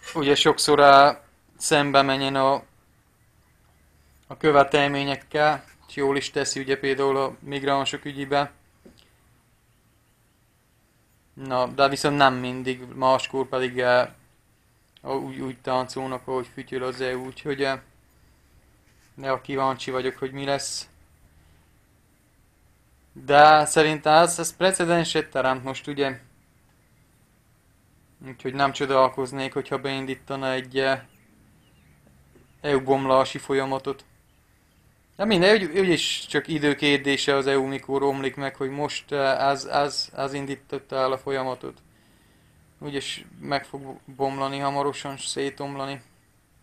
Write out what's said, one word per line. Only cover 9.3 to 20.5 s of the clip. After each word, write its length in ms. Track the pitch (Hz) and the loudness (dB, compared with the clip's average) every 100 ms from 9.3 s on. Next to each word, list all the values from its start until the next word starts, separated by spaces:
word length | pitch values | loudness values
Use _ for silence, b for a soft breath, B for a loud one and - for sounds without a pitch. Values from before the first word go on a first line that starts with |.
| _ _ _ _ _ _ _ _ _ _ _ _ _ _ _ _ _ _ _ _ | _ _ _ _ _ _ _ _ _ _ _ _ _ _ _ _ _ _ _ _
Na, 340 | - 135 127 123 | -16 -6 -2 -2
de 220 | 131 139 | 2 2
viszont 280 | 139 147 143 | 2 0 4
nem 160 | 135 | 4
mindig, 520 | 127 127 127 127 127 127 135 | 2 -4 -6 -6 -8 -10 -2
máskor 520 | 131 131 - 135 127 | 2 2 0 -6 -4
pedig, 300 | 127 127 123 | -4 -2 0
ö, 260 | 123 123 120 - _ _ _ _ _ _ _ _ | 2 2 2 -6 _ _ _ _ _ _ _ _
a-, 60 | 135 | -8
úgy, 320 | 135 135 131 | -8 -8 -10
úgy 220 | 131 127 | -12 -10
táncolnak, 680 | - 127 123 135 131 127 - | -4 -4 -4 -8 -8 -8 -6
ahogy 200 | 131 120 | -6 -8
fütyül 300 | - 127 131 | -14 -10 -6
az 180 | 127 127 | -6 -6
E 140 | 131 127 | -6 -6
U, 100 | 131 | -10
úgyhogy, 360 | - 151 135 | -12 -8 -4
ö, 120 | 139 131 - _ _ _ _ _ _ _ _ _ _ _ _ - | -4 -4 -10 _ _ _ _ _ _ _ _ _ _ _ _ -10
de 260 | 135 127 | -6 -6
kíváncsi 500 | - 135 135 123 - | -4 -2 -2 -4 -6
vagyok, 260 | 127 127 - | -4 -4 -6
hogy 140 | 131 | -8
mi 140 | 139 | -6
lesz. 440 | 139 | -4